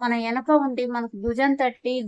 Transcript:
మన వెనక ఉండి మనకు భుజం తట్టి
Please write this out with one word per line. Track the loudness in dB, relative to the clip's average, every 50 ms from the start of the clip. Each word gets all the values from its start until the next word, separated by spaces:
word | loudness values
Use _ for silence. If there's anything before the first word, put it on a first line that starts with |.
| -2
మన | 0 0
వెనక | 0 0 -2 -4 -4 2 4
ఉండి | 4 4 4 2 -2 -2 -2
మనకు | -2 -2 -4 -4 -6 -8
భుజం | -6 -4 -4 0 2 2 2 2
తట్టి | 2 0 -2 -2 -2 _ -4 -4 -2 -4